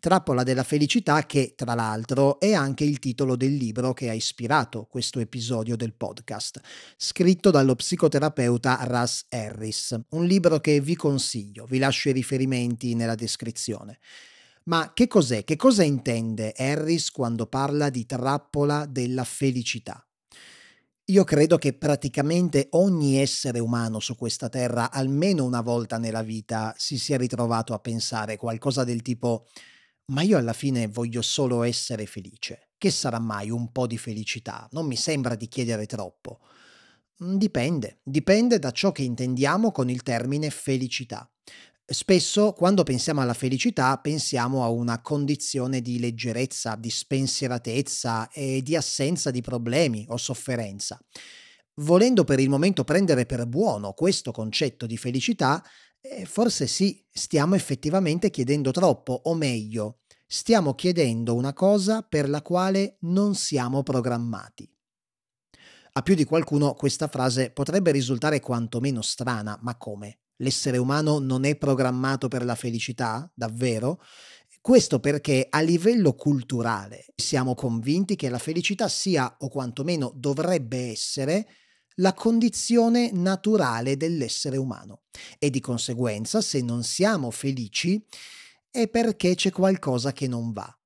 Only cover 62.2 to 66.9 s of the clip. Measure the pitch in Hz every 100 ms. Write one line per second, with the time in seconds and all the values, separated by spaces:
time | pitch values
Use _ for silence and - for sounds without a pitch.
62.2 | 139 147 147 180 190 190 196 _ 170 180
63.2 | 202 190 - 139 123 135 135 131 120 120
64.2 | 117 104 98 - - _ _ _ _ _
65.2 | _ _ _ _ - - _ - 127 185
66.2 | 139 160 160 147 143 127 143